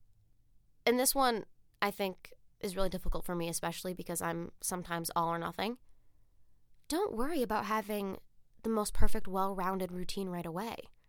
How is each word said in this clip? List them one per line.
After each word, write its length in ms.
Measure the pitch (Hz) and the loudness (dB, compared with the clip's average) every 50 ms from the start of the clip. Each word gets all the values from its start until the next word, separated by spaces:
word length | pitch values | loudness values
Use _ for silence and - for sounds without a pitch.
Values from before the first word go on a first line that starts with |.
| - - - _ _ _ _ _ _ _ - - _ _ _ _ - | -20 -20 -20 _ _ _ _ _ _ _ -20 -20 _ _ _ _ 0
and 120 | - 233 247 | 2 2 2
this 160 | 254 269 - | 2 0 2
one 300 | 277 269 247 233 208 - - - - - - _ _ | 2 2 2 0 -2 -4 -10 -14 -20 -20 -20 _ _
I 100 | - 202 | -2 -2
think 400 | 202 - 202 190 185 - - - - - - - - - | -2 -2 -4 -4 -4 -8 -14 -20 -20 -20 -20 -20 -14 -10
is 160 | - 208 175 190 | -10 -6 -2 0
really 100 | 196 185 | 0 0
difficult 380 | 165 185 - - - 160 - | 0 -2 -2 -2 -2 -2 -2
for 100 | - 180 | -4 -4
me, 140 | 175 170 165 | -4 -4 -4
especially 440 | 165 - - 170 170 - - 185 180 | -6 -6 -6 -6 -6 -8 -8 -10 -10
because 280 | 185 175 - 175 170 | -8 -8 -8 -8 -6
I'm 320 | 180 170 165 170 170 - - - | -4 -4 -4 -6 -8 -10 -12 -10
sometimes 500 | - - 190 180 175 - 170 170 165 165 - 175 | -8 -6 -6 -6 -6 -6 -6 -6 -6 -4 -2 -2
all 100 | 170 165 | 0 0
or 100 | 165 170 | -2 -4
nothing. 420 | 165 170 170 - 190 214 240 - - - - - - - - - - _ _ - - - - - - - - - - - | -4 -6 -6 -6 -6 -6 -6 -8 -14 -20 -20 -20 -20 -20 -20 -20 -20 _ _ -20 -20 -20 -20 -20 -20 -20 -20 -20 -10 -6
Don't 260 | 294 339 415 - - | -4 -2 -2 -2 -2
worry 300 | 220 247 285 - 262 240 | -2 -2 -2 0 -2 -2
about 220 | 202 214 214 - | -2 -2 -2 -2
having 520 | 202 214 220 214 202 214 208 196 190 190 - - - _ - - _ - - - | -2 -4 -4 -4 -4 -4 -4 -4 -6 -8 -10 -12 -18 _ -20 -20 _ -16 -8 -4
the 60 | 226 | -2
most 240 | 226 214 208 - - | -2 0 -2 2 8
perfect, 340 | - - - - 220 - 196 | 10 12 12 12 10 6 2
well-rounded 640 | 185 190 190 196 202 185 180 185 190 190 190 180 | 0 0 0 0 -2 -2 -2 -2 -2 -2 -4 -4
routine 380 | 180 180 180 - - 196 196 185 | -4 -6 -6 -4 -4 -4 -6 -6
right 160 | 175 175 170 | -6 -6 -6
away. 320 | 175 160 180 214 233 - - - - - - - | -6 -8 -8 -8 -8 -10 -12 -14 -16 -20 -20 -20